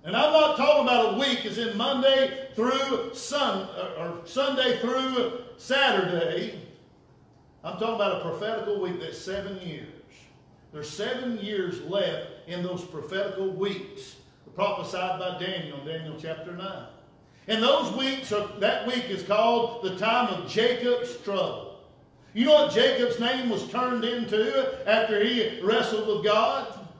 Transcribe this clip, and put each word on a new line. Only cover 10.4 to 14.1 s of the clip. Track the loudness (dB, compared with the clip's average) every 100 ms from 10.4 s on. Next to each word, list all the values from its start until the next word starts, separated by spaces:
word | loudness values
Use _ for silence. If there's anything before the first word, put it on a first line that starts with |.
| _ _ _
There's | -12 -10
seven | -6 -4 -4 -4 -6
years | -4 -2 -4 -4
left | -4 -2 0 -2 -8 -14 -10
in | -6
those | -4 -6
prophetical | -8 -12 -6 -4 -4 -2 -4
weeks | -2 -4 -4 -10 -14 -16